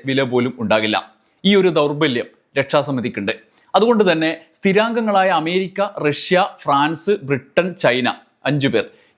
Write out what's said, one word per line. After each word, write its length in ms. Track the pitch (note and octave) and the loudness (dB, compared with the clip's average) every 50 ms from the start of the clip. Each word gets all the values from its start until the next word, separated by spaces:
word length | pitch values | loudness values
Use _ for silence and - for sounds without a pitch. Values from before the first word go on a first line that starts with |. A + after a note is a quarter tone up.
| - | -4
വില 160 | C3+ C3+ C3+ C#3 | -4 -2 -2 -2
പോലും 320 | B2 B2 B2+ A#2+ B2 - - | 0 0 0 0 -2 -4 -4
ഉണ്ടാകില്ല. 540 | A2+ G2+ A2 A2 A2 G#2+ G#2+ F#2 - - _ _ _ _ _ _ - | -2 0 0 2 2 0 -2 -2 -4 -6 _ _ _ _ _ _ 0
ഈ 100 | G3 G3+ | 2 4
ഒരു 120 | G3 F3+ F3+ | 4 4 2
ദൗർബല്യം 580 | D3+ D#3 D3 D3 D3 D3 D#3 D3 B2 A#2+ G#2+ - _ _ _ _ - C3+ | 2 2 0 0 0 0 0 0 0 -2 -4 -8 _ _ _ _ -4 -4
രക്ഷാസമിതിക്കുണ്ട്. 920 | C3+ - - D3 C3+ C#3 C#3 B2 A2+ A#2+ - - G2+ G2+ - - _ _ _ _ _ _ - | -2 0 0 0 0 0 -2 -4 -4 -4 -6 -6 -4 -4 -6 -6 _ _ _ _ _ _ 0
അതുകൊണ്ട് 380 | G3 G#3 A#3 A#3+ G#3 G#3 F#3 E3 | 2 4 4 4 4 4 2 2
തന്നെ 240 | D#3+ D#3+ D#3+ E3 - - _ - | 2 0 -2 -4 -6 -10 _ -10
സ്ഥിരാംഗങ്ങളായ 720 | - - G3 F#3+ G#3 G#3+ A#3 A#3 A#3+ A3+ G#3+ G3+ G3 F#3+ F#3+ | -4 0 2 2 2 2 0 -2 -2 -2 0 0 2 2 2
അമേരിക്ക, 520 | F3+ D#3+ D#3 D#3+ F3 F#3+ F#3+ F3+ F#3+ G3 | 0 0 -2 -2 -2 -2 -4 -4 -4 -6
റഷ്യ, 680 | G3 G3 - - D3+ D3 C#3+ - - - F3+ F3 G3+ G#3 - - | -6 -6 -4 -4 -2 -2 -2 -2 -2 0 2 2 2 0 -4 -8
ഫ്രാൻസ്, 500 | - D3 C#3+ C#3 D3 D#3 E3 D#3 - G3+ | -4 -2 0 2 2 0 -2 -4 -2 -2
ബ്രിട്ടൻ, 640 | G#3 G3+ C#3+ C3 C#3+ B2 - _ - - F3 F#3 E3+ | -2 -2 -2 -4 -4 -4 -4 _ -2 0 0 0 -2
ചൈന, 400 | - - C3+ B2 B2+ B2 A#2 - - - _ _ _ - | 0 0 2 2 2 0 -2 -4 -6 -10 _ _ _ -4
അഞ്ചു 220 | C3 D3 D3 C3+ C3+ | -4 -2 0 0 0
പേർ, 160 | A#2+ G#2+ G2 - _ _ _ _ _ | 0 0 -2 -2 _ _ _ _ _